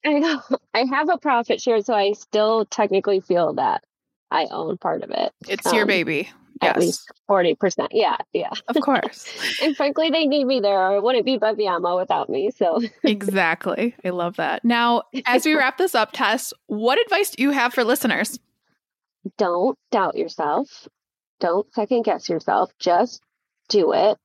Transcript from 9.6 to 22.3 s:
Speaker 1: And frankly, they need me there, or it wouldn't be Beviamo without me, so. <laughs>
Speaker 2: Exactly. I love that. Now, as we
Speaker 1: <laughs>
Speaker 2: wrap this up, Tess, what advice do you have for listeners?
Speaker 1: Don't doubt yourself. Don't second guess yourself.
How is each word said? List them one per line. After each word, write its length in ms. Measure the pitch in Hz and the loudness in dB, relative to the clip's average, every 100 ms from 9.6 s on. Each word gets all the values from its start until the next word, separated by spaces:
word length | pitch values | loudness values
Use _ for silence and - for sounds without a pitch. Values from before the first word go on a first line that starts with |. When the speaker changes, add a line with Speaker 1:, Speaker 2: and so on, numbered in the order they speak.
Speaker 1:
And 140 | 294 285 | -2 0
frankly, 340 | 294 285 320 | -2 0 0
they 160 | 311 302 | 2 2
need 180 | 294 | 2
me 160 | 262 262 | 2 2
there, 180 | 202 196 | 2 2
or 180 | 185 202 | 2 2
it 40 | |
wouldn't 220 | 214 254 226 | 2 2 2
be 100 | 262 | 0
Beviamo 600 | 214 214 208 175 175 180 | 0 0 -2 0 0 -2
without 300 | 180 165 - | 0 -2 -2
me, 220 | 131 196 | -2 -2
so. 280 | - 180 165 226 | 0 0 0 -4
<laughs> 100 | - | -2
Speaker 2:
Exactly. 920 | - 208 196 190 170 165 202 - 233 - | -2 0 0 0 0 0 -4 -2 -4 -4
I 60 | 185 | -6
love 260 | 180 175 - | -4 -4 -4
that. 280 | 156 156 | -4 -2
Now, 380 | 233 240 233 240 - 262 247 | 0 2 2 0 -2 -6 0
as 180 | 247 | 0
we 100 | 311 | 2
Speaker 1:
<laughs> 40 | 311 | 2
Speaker 2:
wrap 200 | 262 - | 0 0
this 180 | 359 240 | 0 0
up, 140 | 214 | -2
Tess, 400 | - 226 233 - - _ | -2 0 0 -4 -14 _
what 340 | 208 233 294 | -2 0 2
advice 300 | 466 381 403 | 2 0 -2
do 120 | - | 0
you 80 | 277 | 0
have 240 | 277 240 | 2 0
for 80 | 247 | 0
listeners? 560 | 226 262 240 180 208 - _ _ _ _ _ _ _ _ - - | 0 2 0 0 -2 -8 _ _ _ _ _ _ _ _ -18 -4
Speaker 1:
Don't 380 | 190 175 220 - _ | -2 2 0 -2 _
doubt 260 | 220 180 - | 0 0 -2
yourself. 680 | 165 - 147 165 285 - - _ _ _ _ _ | -6 -4 -2 -2 -4 -12 -20 _ _ _ _ _
Don't 300 | 175 175 - | -2 -2 -2
second 280 | - 208 247 | -6 -2 0
guess 260 | 220 175 | 0 -2
yourself. 420 | - | -2